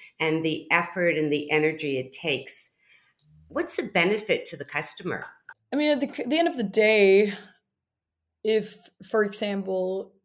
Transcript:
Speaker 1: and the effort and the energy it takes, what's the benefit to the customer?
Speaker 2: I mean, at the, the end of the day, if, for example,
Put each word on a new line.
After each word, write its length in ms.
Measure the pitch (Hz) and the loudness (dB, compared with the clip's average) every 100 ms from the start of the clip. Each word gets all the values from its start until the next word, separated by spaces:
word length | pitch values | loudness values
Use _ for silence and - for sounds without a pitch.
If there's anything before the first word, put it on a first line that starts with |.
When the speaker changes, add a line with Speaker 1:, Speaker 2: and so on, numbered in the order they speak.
| - - | -14 -4
Speaker 1:
and 260 | 160 160 160 | 0 0 0
the 240 | 156 - | -2 0
effort 460 | - - 185 175 156 | 0 0 0 0 2
and 160 | 151 | 0
the 160 | 147 147 | 0 0
energy 480 | 156 156 156 147 131 | 2 2 -2 -4 -4
it 160 | 127 | -6
takes, 560 | - 160 131 131 - - _ _ _ _ _ _ _ - | -8 -4 -4 -6 -12 -14 _ _ _ _ _ _ _ -10
what's 280 | 294 349 - | -6 -6 -6
the 80 | |
benefit 600 | 220 180 175 214 - 131 - | -2 0 2 0 0 -2 -4
to 120 | 143 | -14
the 60 | |
customer? 640 | 139 147 - - 175 110 - - - - - | -8 -8 -8 -8 -6 -6 -8 -18 -20 -20 -6
Speaker 2:
I 20 | 277 | 0
mean, 140 | 302 | 2
at 100 | 277 | 2
the, 220 | 277 - | -2 -4
the 140 | 247 320 | 0 2
end 100 | 339 | 2
of 80 | 254 | 0
the 80 | |
day, 720 | 196 220 214 214 196 196 202 - - _ _ _ _ _ _ _ _ _ | -2 4 6 6 8 6 4 -2 -14 _ _ _ _ _ _ _ _ _
if, 340 | 214 220 208 - - - - | 0 0 0 -10 -16 -16 -2
for 140 | 214 | 0
example, 920 | 202 202 208 196 190 185 185 190 190 _ | 0 0 -2 -2 -2 -2 0 -4 -6 _